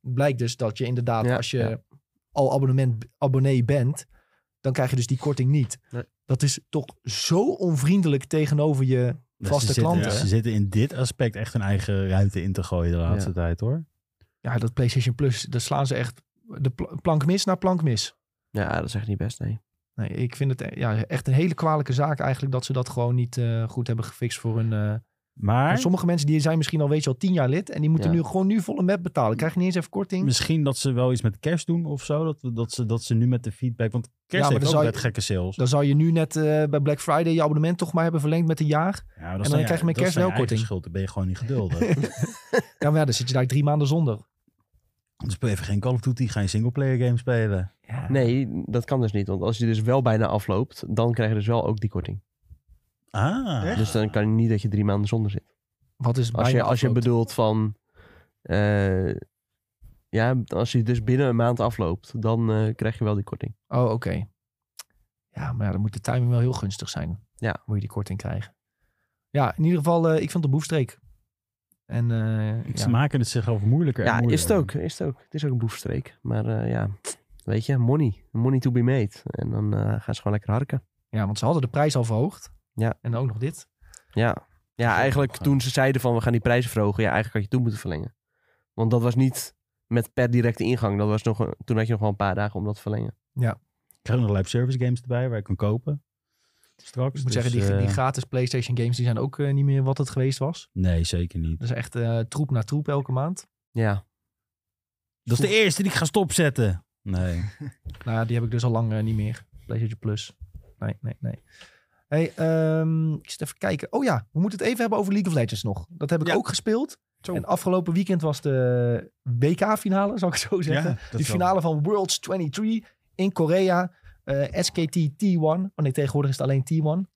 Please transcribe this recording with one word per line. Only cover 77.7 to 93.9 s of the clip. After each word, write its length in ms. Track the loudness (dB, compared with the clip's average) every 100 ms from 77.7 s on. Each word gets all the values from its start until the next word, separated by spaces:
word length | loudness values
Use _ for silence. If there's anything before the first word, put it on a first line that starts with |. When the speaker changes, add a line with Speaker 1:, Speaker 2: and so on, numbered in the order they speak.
| 2
Speaker 2:
money. 460 | 2 2 2 -2 _
Money 280 | -2 2 2
to 120 | 2
be 100 | 2
made. 300 | 2 2 0 -4
En 260 | -10 -6 -4
dan, 240 | -2 0
eh, 60 | 0 0 -2
gaan 120 | -4 -4
ze 60 |
gewoon 100 | -2
lekker 200 | -4 -2
harken. 320 | -2 -2 -6 _ _ _
Speaker 1:
Ja, 160 | -4 -2
want 120 | 0
ze 40 | 0
hadden 180 | 0
de 60 | 0
prijs 260 | 0 2 2
al 80 |
verhoogd. 480 | 0 0 0 -4 -20 -20 _
Speaker 2:
Ja. 240 | -4 -2 -2
Speaker 1:
En 140 | -6 -4
ook 120 | -4
nog 100 | -4
dit. 300 | -6 -8 -20 _ -20 -20 _
Speaker 2:
Ja. 360 | 0 0 0 _ _ _ -2
Ja, 140 | 2
Speaker 3:
Ja. 60 | 4
Speaker 2:
eigenlijk 420 | 2 2 -2 0
toen 240 | 0 2
ze 80 | 0
zeiden 320 | 2 2 2
van, 120 | 2
"We 80 | 2
gaan 100 | 2
die 100 | 2
prijzen 300 | 2 2 2
verhogen." 320 | 0 0 2
Ja, 60 | 0
eigenlijk 220 | 0 0
had 100 | -4
je 60 | -2
toen 120 | 0
moeten 180 | 0 -2
verlengen. 360 | -6 -6 -8 _ _ _ _ _ _
Want 180 | -2 2
dat 100 | 2
was 140 | 2 2
niet 400 | 2 0 -12 _ _ _ _
met 260 | -2 0
per 180 | 0 2
directe 320 | 4 2 0
ingang. 340 | 0 0 0 0
Dat 100 | 0
was 160 | 0
nog 160 | 0 -2
een, 160 | -4 -6
toen 140 | -4 -2
had 80 | 0
je 60 |
nog 100 | 0
wel 80 | 0
een 60 | 0
paar 200 | -2 0
dagen 240 | -4 -4
om 60 | -6
dat 100 | -6
te 60 |
verlengen. 340 | -6 -4 -6 -10 _
Speaker 1:
Ja. 200 | -4 -2 -4 _ _
Speaker 3:
Ik 80 | _